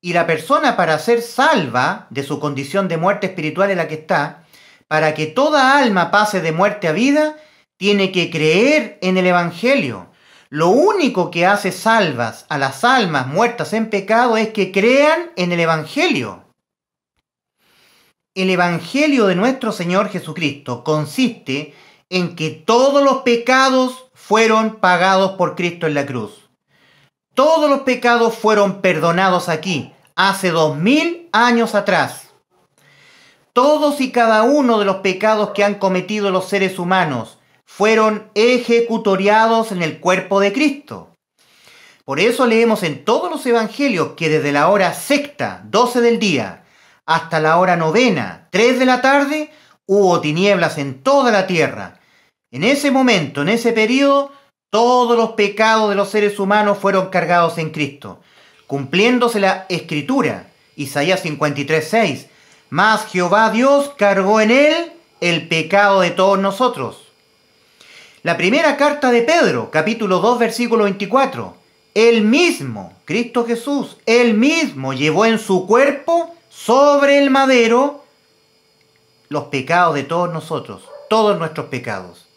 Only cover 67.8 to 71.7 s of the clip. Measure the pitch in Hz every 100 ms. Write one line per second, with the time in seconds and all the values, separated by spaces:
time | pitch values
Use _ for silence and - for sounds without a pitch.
67.8 | - - - _ 160 165 180 277 320 277
68.8 | 285 294 262 240 233 339 240 127 110 156
69.8 | 175 226 208 180 202 240 226 - 240 226
70.8 | 202 196 196 247 269 180 98 - _